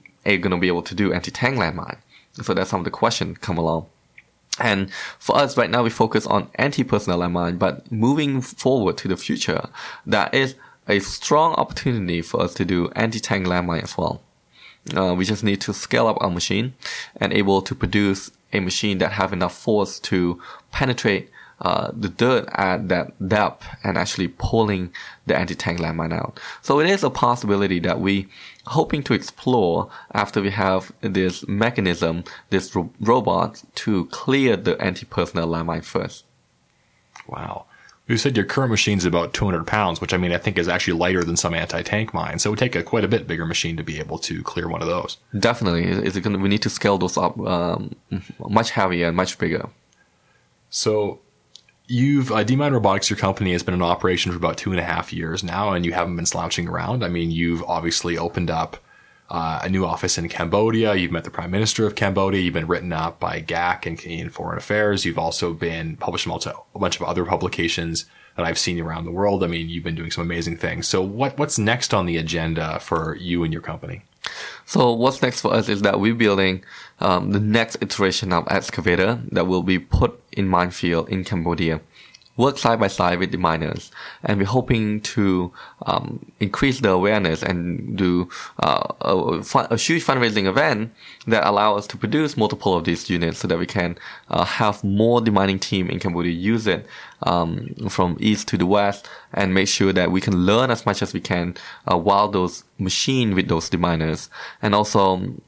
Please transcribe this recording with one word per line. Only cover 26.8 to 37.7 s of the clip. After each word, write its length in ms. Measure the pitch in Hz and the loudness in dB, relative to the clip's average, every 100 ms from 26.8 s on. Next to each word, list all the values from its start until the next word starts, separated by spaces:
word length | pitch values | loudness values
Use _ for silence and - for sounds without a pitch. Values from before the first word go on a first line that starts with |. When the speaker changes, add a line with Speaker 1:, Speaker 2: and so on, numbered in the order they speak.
Speaker 1:
it 80 | 165 | 4
is 160 | 196 | 4
a 60 | 139 | 2
possibility 720 | 131 123 123 104 101 98 90 | 2 2 2 2 2 2 0
that 200 | 87 85 | 0 0
we 280 | 95 98 95 - - - - | 2 0 -2 -12 -20 -18 -2
hoping 360 | 147 - 151 | 0 2 0
to 100 | 135 | 0
explore 760 | 113 - - - 123 90 87 - - - | -2 -2 -6 0 2 4 2 -2 -10 -6
after 280 | 104 104 110 | -2 0 0
we 100 | 98 | 0
have 420 | 104 95 95 - - | 0 2 2 -2 -8
this 460 | 113 95 92 87 - | -4 0 0 -2 -4
mechanism, 760 | 98 113 123 92 85 85 85 - - - | 0 0 2 0 0 0 -2 -6 -16 -2
this 240 | 95 - | -2 0
ro-, 160 | 95 82 - | -4 -4 -2
robot, 640 | 107 123 101 90 87 - - - | 2 4 4 0 0 -4 -14 -6
to 300 | - 98 85 | 0 0 0
clear 500 | - - 135 131 98 | -4 0 4 4 2
the 240 | 90 85 | 0 0
anti-personnel 680 | 92 95 - - 85 90 82 | -2 -4 -6 -2 -2 -2 -2
landmine 360 | 82 82 82 | -2 -2 -4
first. 400 | - 92 92 - - _ _ _ _ _ _ _ _ - - | -4 -6 -6 -10 -20 _ _ _ _ _ _ _ _ -20 -14
Speaker 2:
Wow. 400 | - - - - | -10 -10 -10 -14